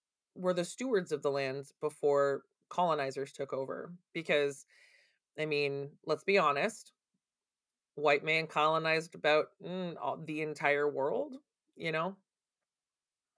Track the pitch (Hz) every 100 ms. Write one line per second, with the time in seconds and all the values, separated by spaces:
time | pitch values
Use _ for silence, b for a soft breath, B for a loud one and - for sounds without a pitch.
0 | _ _ _ - 180 175 175 - 262 208
1 | 175 143 143 139 135 139 139 _ 151 143
2 | 143 143 139 135 - _ _ - 175 151
3 | 135 139 139 - 139 135 131 - - 180
4 | _ 165 165 147 143 139 - b b b
5 | b b _ - 156 143 143 139 143 -
6 | - 151 - 196 151 143 208 - - _
7 | _ _ _ _ _ _ _ _ _ -
8 | 147 143 156 160 156 156 156 160 160 160
9 | 165 170 151 151 147 _ 170 185 175 151
10 | 135 135 160 156 156 147 143 147 147 135
11 | 143 226 294 262 _ _ _ - 165 160
12 | 175 196 _ _ _ _ _ _ _ _
13 | _ _ _